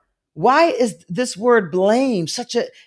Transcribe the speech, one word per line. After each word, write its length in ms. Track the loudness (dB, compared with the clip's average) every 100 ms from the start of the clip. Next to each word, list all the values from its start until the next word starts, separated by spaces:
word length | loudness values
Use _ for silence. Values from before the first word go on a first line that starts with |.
| _ _ _
Why 320 | -2 2 4
is 400 | 2 2 -2 -4 -8
this 280 | -6 -6 -2
word 340 | 2 2 2
blame 560 | 0 2 2 0 -2 -4
such 300 | -8 -6 -4
a, 80 | -4 -8